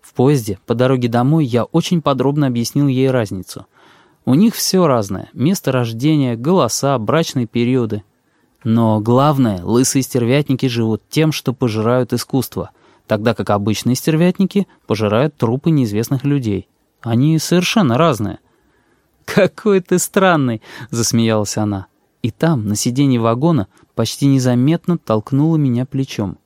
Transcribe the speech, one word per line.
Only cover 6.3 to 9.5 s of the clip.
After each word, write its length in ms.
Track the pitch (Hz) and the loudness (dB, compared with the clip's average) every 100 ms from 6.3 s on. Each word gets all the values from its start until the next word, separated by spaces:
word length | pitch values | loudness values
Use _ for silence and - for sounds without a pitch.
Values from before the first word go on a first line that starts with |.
| 113 | -2
голоса, 640 | 131 185 120 - 139 135 | 0 2 0 0 -2 -2
брачные 480 | 104 147 165 135 117 | 0 -2 0 -4 -4
периоды. 560 | 117 120 127 113 104 - _ _ _ _ _ | -2 0 0 -2 -6 -10 _ _ _ _ _
Но 360 | 113 117 113 107 | -2 2 2 2
главное, 600 | 107 123 143 139 123 | 2 4 4 2 0